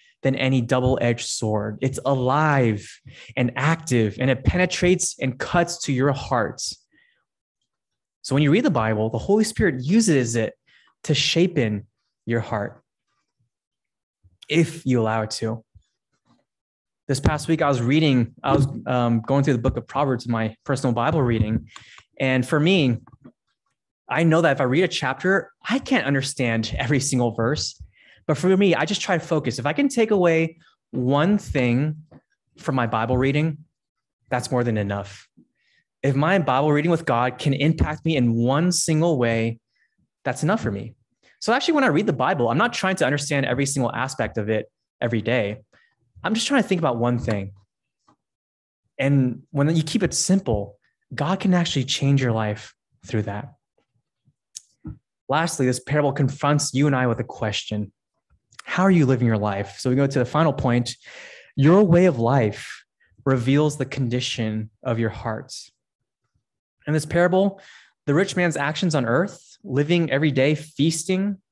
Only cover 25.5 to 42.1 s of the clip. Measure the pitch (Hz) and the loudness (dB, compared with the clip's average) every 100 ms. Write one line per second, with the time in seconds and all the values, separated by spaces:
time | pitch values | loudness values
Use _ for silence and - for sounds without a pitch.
25.5 | _ - 254 - 254 127 139 139 - 120 | _ -4 -4 0 0 2 0 -2 -2 -2
26.5 | 113 110 - 120 143 120 127 120 110 117 | 0 -2 -4 0 0 0 0 0 0 -2
27.5 | 151 - - - _ _ - - 151 180 | -2 -6 -12 -20 _ _ -12 -4 0 2
28.5 | 190 202 - 165 208 - 175 - 156 131 | 4 4 2 0 -4 -2 -2 0 -2 -2
29.5 | - 135 151 277 240 220 208 175 160 165 | -4 -4 0 0 0 2 4 4 2 0
30.5 | - _ _ _ - 127 143 170 208 - | -6 _ _ _ -4 0 2 2 0 0
31.5 | 139 123 120 156 151 - - _ _ _ | 0 2 2 0 -4 -14 -20 _ _ _
32.5 | _ - 135 117 110 113 127 135 143 160 | _ -4 -2 0 -2 0 0 2 0 -2
33.5 | 151 - _ _ _ _ _ _ 123 - | -4 -14 _ _ _ _ _ _ -6 -2
34.5 | 127 120 110 98 101 101 - _ _ _ | -2 0 -2 -2 -6 -8 -16 _ _ _
35.5 | _ _ _ _ _ 139 135 156 190 143 | _ _ _ _ _ -2 0 2 2 2
36.5 | 131 151 147 165 165 165 120 127 123 143 | 0 2 2 2 0 0 0 0 -2 -2
37.5 | 135 151 160 156 151 165 151 120 117 120 | 0 0 2 -2 -2 -2 0 2 2 2
38.5 | 139 175 170 - 156 170 147 120 113 113 | 2 0 0 0 0 2 2 0 0 -2
39.5 | 117 _ _ _ _ _ _ 143 127 151 | -4 _ _ _ _ _ _ -8 -2 -2
40.5 | 214 - 101 107 - _ _ _ _ - | 0 -2 -6 -10 -16 _ _ _ _ -2
41.5 | 247 302 302 262 151 214 | 0 2 2 2 2 0